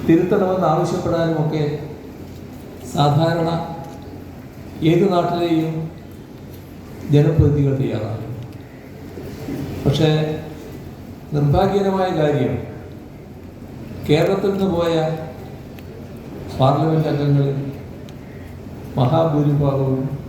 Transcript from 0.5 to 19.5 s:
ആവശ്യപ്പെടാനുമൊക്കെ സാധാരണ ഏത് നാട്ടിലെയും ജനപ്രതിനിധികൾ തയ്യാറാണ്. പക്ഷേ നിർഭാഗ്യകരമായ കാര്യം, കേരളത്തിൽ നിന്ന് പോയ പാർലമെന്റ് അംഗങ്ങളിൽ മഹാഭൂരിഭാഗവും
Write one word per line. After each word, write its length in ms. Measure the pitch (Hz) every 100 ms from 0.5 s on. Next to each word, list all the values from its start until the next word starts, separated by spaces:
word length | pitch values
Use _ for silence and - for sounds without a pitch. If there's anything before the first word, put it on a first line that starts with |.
| 185 165
ആവശ്യപ്പെടാനുമൊക്കെ 920 | 160 175 185 170 165 160 160 147 156 147 - - - - - - - - - - - - -
സാധാരണ 540 | 147 151 165 170 160 165 - - - - - - - - - - - - 156
ഏത് 140 | 175 196
നാട്ടിലെയും 580 | 175 170 175 170 160 160 160 160 - - - - - - - - - - - -
ജനപ്രതിനിധികൾ 600 | 147 147 - 147 147 139 127
തയ്യാറാണ്. 440 | 117 110 107 110 120 - - - - - - - - - - - - - - -
പക്ഷേ 260 | - - 156 156 156 - - - - - - - - - - 147
നിർഭാഗ്യകരമായ 720 | 143 165 196 196 196 190 185 160
കാര്യം, 340 | 151 139 131 - - - - - - - - - - - - - - - -
കേരളത്തിൽ 440 | 156 175 196 202
നിന്ന് 160 | 190 185 165
പോയ 200 | 170 160 160 160 - - - - - - - - - - - - - -
പാർലമെന്റ് 500 | 131 151 160 160 147
അംഗങ്ങളിൽ 460 | 143 143 143 139 139 139 135 - - - - - - - - - - - -
മഹാഭൂരിഭാഗവും 1040 | 127 160 165 147 147